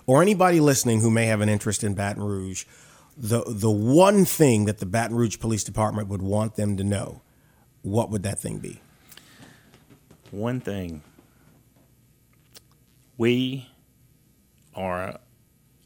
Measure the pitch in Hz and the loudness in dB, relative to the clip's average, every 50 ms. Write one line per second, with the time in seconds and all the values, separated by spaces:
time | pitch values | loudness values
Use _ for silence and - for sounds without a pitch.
0 | _ - 131 147 175 208 214 175 185 180 175 160 147 147 135 - - 123 113 107 | _ 2 4 4 6 4 4 4 4 4 4 4 4 4 4 2 2 0 2 2
1 | 113 113 113 113 113 113 110 104 104 107 107 101 - 110 101 - 117 101 98 98 | 2 2 2 2 2 2 2 2 2 2 0 0 -2 -4 -4 -2 -4 -4 -4 -4
2 | 101 101 101 - 104 104 101 95 95 95 92 - - - - - - - - - | -4 -4 -6 -6 -6 -6 -6 -6 -8 -8 -10 -12 -12 -14 -20 -20 -20 -20 -20 -20
3 | _ _ _ 147 120 101 113 117 - - 113 101 110 110 107 104 107 120 139 165 | _ _ _ -10 -4 -2 -2 -2 -2 -4 -4 -2 0 2 2 2 2 4 6 6
4 | 185 202 208 202 185 - - - 156 135 117 104 104 104 104 - 101 90 98 113 | 6 6 6 6 4 4 4 4 4 6 6 4 2 0 -2 -4 -6 -4 -2 -2
5 | 117 110 117 117 120 110 - - 120 113 113 104 - - 101 110 107 107 107 104 | -2 -2 0 0 0 0 -2 -4 -4 -4 -2 -4 -4 -6 -2 -2 -2 0 -2 -4
6 | 107 98 101 92 95 95 101 104 110 113 - - 104 104 101 92 98 101 101 95 | -6 -6 -6 -6 -4 -2 -2 -2 -2 -2 -4 -4 -4 -2 -2 -2 -2 -2 -2 -4
7 | - - - - _ _ _ _ _ _ _ _ _ _ _ _ - 92 101 117 | -4 -8 -12 -18 _ _ _ _ _ _ _ _ _ _ _ _ -8 -4 -2 -2
8 | 110 92 107 101 90 98 - - - 110 107 - - 50 - - _ _ _ _ | -2 -2 -4 -6 -6 -6 -8 -8 -8 -10 -10 -10 -12 -14 -16 -18 _ _ _ _
9 | _ _ - - - - - - - - - _ _ _ - _ _ _ - _ | _ _ -20 -20 -20 -20 -20 -20 -20 -20 -20 _ _ _ -20 _ _ _ -20 _
10 | _ _ - _ _ - 98 98 110 120 127 127 - - 101 98 92 82 82 76 | _ _ -20 _ _ -16 -10 -6 -6 -6 -6 -6 -8 -8 -8 -8 -8 -10 -12 -14
11 | - _ _ _ _ _ _ _ _ _ _ _ _ _ _ _ _ _ _ _ | -18 _ _ _ _ _ _ _ _ _ _ _ _ _ _ _ _ _ _ _
12 | _ _ _ _ _ _ _ _ _ _ _ - _ _ _ _ _ _ _ _ | _ _ _ _ _ _ _ _ _ _ _ -20 _ _ _ _ _ _ _ _
13 | _ _ _ 123 117 120 123 127 131 127 135 135 - - _ _ _ _ _ _ | _ _ _ -2 0 2 2 2 0 -4 -6 -10 -14 -18 _ _ _ _ _ _
14 | _ _ _ _ _ _ _ _ _ _ _ _ _ _ _ 92 95 92 90 90 | _ _ _ _ _ _ _ _ _ _ _ _ _ _ _ -8 -6 -6 -4 -6
15 | 95 101 - - - _ _ _ _ _ _ _ _ _ _ _ _ | -6 -8 -12 -16 -20 _ _ _ _ _ _ _ _ _ _ _ _